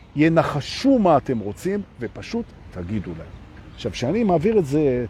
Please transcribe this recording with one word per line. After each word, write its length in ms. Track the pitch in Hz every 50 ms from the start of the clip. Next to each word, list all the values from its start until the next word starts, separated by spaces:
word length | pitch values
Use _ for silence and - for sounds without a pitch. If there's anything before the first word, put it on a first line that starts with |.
| - - -
ינחשו 800 | 143 151 165 165 160 - - - 147 - - - - - 269 269 240
מה 180 | 202 175 156
אתם 220 | 139 - - 127 110
רוצים, 440 | 98 104 98 - - 180 202 208 190 - - -
ופשוט 440 | 123 107 - 107 101 - - 117 113 - - - - -
תגידו 400 | - 95 87 87 110 107 90 92 82 80
להם. 100 | 80 - - - - - - - - - -
עכשיו, 180 | - - 110
כשאני 320 | - - - 123 175 226 240
מעביר 340 | 196 175 160 147 220 226 214
את 80 | 165
זה, 400 | 127 139 156 151 139 123 123 120